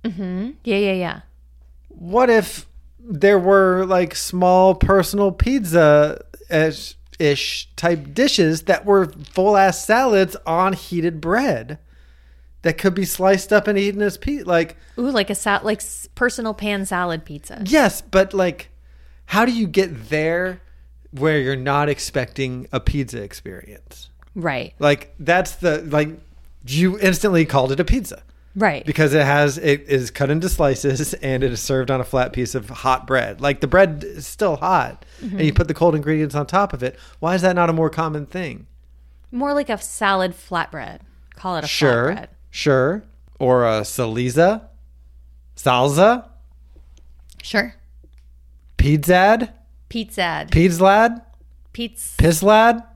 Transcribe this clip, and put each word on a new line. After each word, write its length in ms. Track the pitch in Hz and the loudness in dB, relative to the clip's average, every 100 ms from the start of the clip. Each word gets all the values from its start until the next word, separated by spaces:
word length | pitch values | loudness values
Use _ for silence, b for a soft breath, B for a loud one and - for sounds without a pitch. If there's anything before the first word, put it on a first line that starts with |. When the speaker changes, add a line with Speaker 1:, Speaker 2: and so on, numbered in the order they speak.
Speaker 1:
Mm-hmm. 460 | 226 175 185 185 226 311 | -8 -8 -8 -6 -8 -10
Yeah, 120 | 233 202 | -4 -2
yeah, 160 | 202 | 0
yeah. 280 | 190 175 - - _ _ - - - - | -2 -4 -8 -16 _ _ -20 -20 -20 -20
Speaker 2:
What 420 | - 170 220 247 | -18 -2 2 4
if 360 | 226 190 - - - - - | 4 2 -12 -18 -20 -20 -20
there 400 | 240 156 196 202 | -10 2 4 4
were, 460 | 180 196 190 185 | 6 6 4 2
like, 300 | 190 180 180 | 2 0 0
small 600 | - - 180 180 185 190 | -4 -6 0 4 6 6
personal 560 | 185 190 196 175 202 196 | 4 4 4 2 0 0
pizza 920 | - 233 269 180 170 156 147 147 - - - - | 0 0 0 2 4 6 6 4 -2 -16 -20 -4
ish, 460 | 160 160 147 - - - - | 0 0 -2 -16 -18 -20 -2
ish 500 | 151 139 - - - - | 0 0 -4 -8 -12 -4
type 380 | 170 170 139 | -2 -2 -4
dishes 480 | 147 277 - 160 160 | 0 0 2 2 0
that 240 | - 170 196 | 0 0 4
were 200 | 196 170 - 143 | 2 2 -6 -8
full 240 | - 196 202 | 0 2 4
ass 260 | 190 175 | 4 2
salads 520 | - 226 262 202 185 190 165 | 0 2 4 2 2 -2 -4
on 260 | 165 190 | 0 0
heated 480 | 180 - 175 170 160 | -2 -6 -4 -4 -4
bread 580 | 165 214 269 127 120 151 _ - - - _ - - - | -2 0 0 -4 -6 -16 _ -20 -20 -20 _ -20 -20 -4
that 160 | 165 160 | -4 0
could 160 | 196 | -2
be 100 | 180 | -2
sliced 480 | 185 - 185 190 - | -4 0 2 2 2
up 140 | 208 208 | 0 2
and 100 | 196 | -2
eaten 220 | 202 202 | -2 -2
as 160 | 208 196 | -4 -4
pe-, 260 | - 294 | -8 -6
like 340 | 180 170 165 - b - | 0 0 0 -8 b -6
Speaker 1:
Ooh, 120 | 247 | -2
like 180 | 247 196 | 0 -2
a 60 | |
sa-, 260 | 202 214 202 | -4 -2 -2
like, 160 | 214 214 | -2 -6
s-, 280 | - - - | -8 -14 -18
personal 400 | - 247 247 226 | -4 -4 -2 -8
pan 320 | 208 208 202 196 | -6 -6 -4 -4
salad 400 | 180 180 165 - | -4 -4 -6 -10
pizza. 360 | 147 - - 196 | -18 -18 -10 0
Speaker 2:
Yes, 340 | 302 233 - | 2 2 -2
but, 320 | - 190 196 | 0 0 2
like, 380 | 196 180 - - - - - - - - | 0 -2 -2 -18 -20 -20 -20 -20 -20 -4
how 180 | 196 | 0
do 80 | 240 | 2
you 140 | 233 196 | 0 0
get 420 | 185 190 131 110 | 0 -2 -6 -6
there 540 | 151 160 170 185 180 - - - - - | -2 -2 -2 -4 -8 -18 -20 -20 -20 -20
where 280 | 139 151 151 | -4 0 0
you're 180 | 127 135 | -2 -4
not 340 | 139 143 147 | -2 -2 -2
expecting 760 | 139 - 139 123 - 135 127 131 | -4 -4 -6 -6 -6 -6 -8 -8
a 80 | 131 | -4
pizza 420 | - 143 131 117 | -2 -2 -6 -10
experience? 840 | 101 - - 92 - - - - - - - | -12 -14 -16 -16 -18 -20 -20 -20 -20 -20 -16
Speaker 1:
Right. 380 | 196 165 127 - - | -8 -6 -6 -8 -2
Speaker 2:
Like, 360 | 147 143 - - | 0 0 -4 -10
that's 380 | 151 180 - - | 0 0 0 -4
the, 260 | 175 151 | -2 -2
like, 260 | 160 147 151 160 - - - - 123 | -2 -2 -2 -8 -20 -20 -20 -20 -6
you 320 | 143 180 208 | 0 0 2
instantly 440 | 196 180 214 175 156 | 0 2 2 2 2
called 260 | 139 131 | 0 0
it 80 | 139 | -2
a 40 | |
pizza. 380 | 170 262 202 - - - - 196 | 0 0 -2 -16 -20 -20 -14 -2
Speaker 1:
Right. 280 | 208 143 | -2 -2
Speaker 2:
Because 300 | 151 147 151 | -4 0 2
it 100 | 151 | 4
has, 340 | 139 143 147 147 | 2 2 2 0
it 240 | 160 143 | 0 0
is 280 | 143 135 120 | 0 -2 -2
cut 180 | - 139 | -4 -2
into 180 | 156 175 | -2 -2
slices 640 | - 147 131 143 135 151 | 0 0 0 -2 -2 -4
<laughs> 80 | - | -6
and 220 | 139 127 | -4 -2
it 80 | 131 | -2
is 80 | 117 | -4
served 300 | - 131 127 | -4 -2 -2
on 100 | 131 | -4
a 40 | |
flat 280 | 127 131 127 | -2 -2 -2
piece 220 | - 120 | -4 -6
of 140 | 131 104 | -6 -10
hot 380 | 120 131 127 - | -6 -2 -2 0
bread. 340 | 131 110 95 | -2 -2 -4
Like, 200 | 139 139 | -4 -2
the 60 | 143 | 2
bread 340 | 180 190 147 | 4 4 0
is 220 | - 156 135 | -12 -14 -16
still 300 | - 202 143 | -2 -2 0
hot, 480 | 175 180 123 - - B | 0 0 0 -8 -20 B
Speaker 1:
Mm-hmm. 140 | 254 190 | -10 -2
Speaker 2:
and 100 | 156 | 0
you 60 | |
put 160 | - 170 | 2 0
the 60 | |
cold 200 | 190 170 | 2 2
ingredients 400 | 156 147 156 151 | 2 -2 -2 -2
on 120 | 143 143 | -4 -2
top 260 | 185 202 | -2 -2
of 100 | 139 | -4
it. 160 | 127 - b b | -8 -8 b b
Why 140 | 160 | -2
is 80 | 185 | 0
that 120 | 185 | 2
not 160 | 175 170 | 2 0
a 20 | |
more 160 | 160 160 | 2 -2
common 360 | 160 160 151 143 | -2 -6 -6 -10
thing? 400 | 180 165 104 - - _ - - _ - | -10 -10 -12 -20 -20 _ -20 -20 _ -12
Speaker 1:
More 220 | 247 285 | -6 -2
like 140 | 285 285 | -2 -2
a 100 | 208 | -6
salad 540 | - - 202 190 185 | -8 -4 0 0 -2
flatbread. 640 | 175 - 175 - 156 117 - - - - - | -6 -6 -6 -6 -10 -14 -16 -20 -20 -20 -12
Call 200 | 185 170 | -8 -6
it 80 | |
a 20 | 151 | -6
Speaker 2:
Sure, 440 | - 143 117 131 | 0 2 2 0
Speaker 1:
flatbread. 160 | 202 - - - | -4 -12 -20 -18
Speaker 2:
sure. 540 | - 151 131 135 208 - - - - | -4 0 2 2 -2 -10 -20 -20 -4
Or 260 | 127 127 117 | 2 2 2
a 140 | 110 | 0
salisa, 800 | 104 - 117 110 123 127 175 220 - - - - - - - - - - | -4 -6 -4 -4 -2 2 2 2 -8 -20 -20 -20 -20 -20 -20 -20 -20 -6
salsa. 720 | - 123 139 143 202 247 - - - - - - - - - - - - | 0 2 2 4 4 2 -6 -20 -20 -20 -20 -20 -20 -20 -20 -20 -20 -20
Speaker 1:
Sure. 320 | - 208 240 - - - - - - - - - - - | -4 -4 -4 -12 -20 -20 -20 -20 -20 -20 -20 -20 -18 0
Speaker 2:
Pizzad? 760 | 139 151 151 180 196 226 233 - - - - | 2 2 4 4 4 2 -2 -10 -20 -20 -12
Speaker 1:
Pizzad. 600 | 233 214 - 175 151 151 | -10 -10 -6 -4 -4 0
Speaker 2:
Pizzlad? 720 | 156 180 170 190 202 226 233 - - - - - | 2 4 4 4 6 4 0 -14 -20 -20 -20 -20
Speaker 1:
Pizz- 440 | - 233 - - - | -12 -12 -10 -12 2
Speaker 2:
Pisslad? 680 | 156 160 196 214 226 233 - | 2 4 4 6 6 2 -6